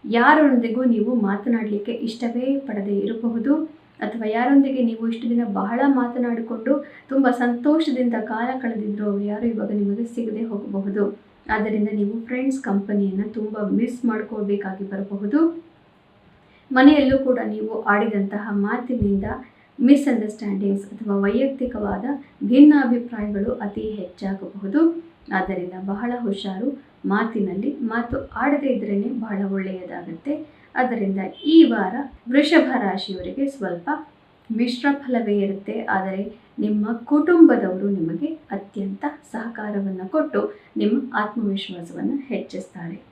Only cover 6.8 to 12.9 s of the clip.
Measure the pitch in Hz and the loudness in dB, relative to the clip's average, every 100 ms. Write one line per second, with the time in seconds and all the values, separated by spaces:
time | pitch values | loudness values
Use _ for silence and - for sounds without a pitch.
6.8 | - - - 269 254 247 240 240 294 320 | -2 -18 -4 2 2 2 0 0 2 2
7.8 | 311 247 247 226 208 220 247 262 247 220 | 2 0 0 0 -4 -4 -4 -4 -4 -4
8.8 | 208 208 208 196 208 208 233 214 202 208 | -4 -2 -2 -2 -2 -2 -2 -2 -2 0
9.8 | 202 208 233 - 226 214 226 202 202 196 | 0 -2 -4 -4 -6 -4 -4 -6 -6 -6
10.8 | 196 202 202 - _ _ - 214 214 214 | -4 -2 -2 -4 _ _ -4 -2 0 0
11.8 | 208 208 202 233 233 254 269 262 - 196 | 0 0 -2 -2 -6 -2 -2 -2 0 -2
12.8 | 196 | 0